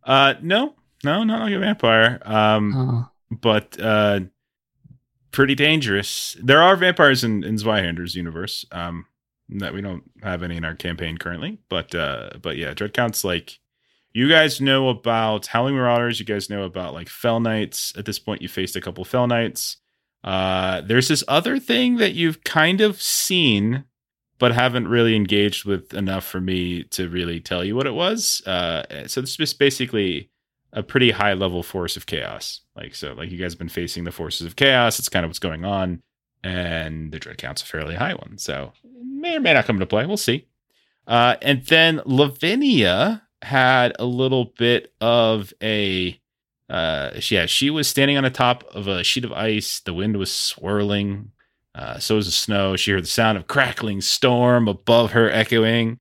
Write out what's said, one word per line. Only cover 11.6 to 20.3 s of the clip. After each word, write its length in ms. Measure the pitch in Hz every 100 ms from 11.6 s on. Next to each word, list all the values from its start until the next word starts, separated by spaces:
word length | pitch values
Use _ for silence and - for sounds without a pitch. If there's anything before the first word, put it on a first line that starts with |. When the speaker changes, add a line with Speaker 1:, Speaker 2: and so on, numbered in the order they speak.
| _
Speaker 1:
but, 260 | 92 - 85
uh, 340 | 73 64 50 -
but 160 | 82 78
yeah, 160 | 78 -
Dread 180 | 104
Count's 300 | - 120 104
like, 340 | 98 87 - - _ _ _ _ _
you 160 | 113 135
guys 320 | 160 156 -
know 280 | 135 135 131
about 580 | 123 120 113 110 107 -
Howling 260 | 117 127 135
Marauders. 440 | 123 120 120 110
You 60 | 101
guys 240 | 104 98
know 120 | 104 95
about, 280 | 92 90
like, 160 | 73 85
Fell 300 | - 120 113
Knights. 540 | 113 107 104 - - -
At 80 | 101
this 140 | 104
point, 220 | - 104
you 40 | -
faced 280 | - 95 -
a 60 |
couple 220 | 92 87 92
Fell 200 | 127 120
Knights. 500 | 120 113 - - - _ _ _ _
Uh, 580 | -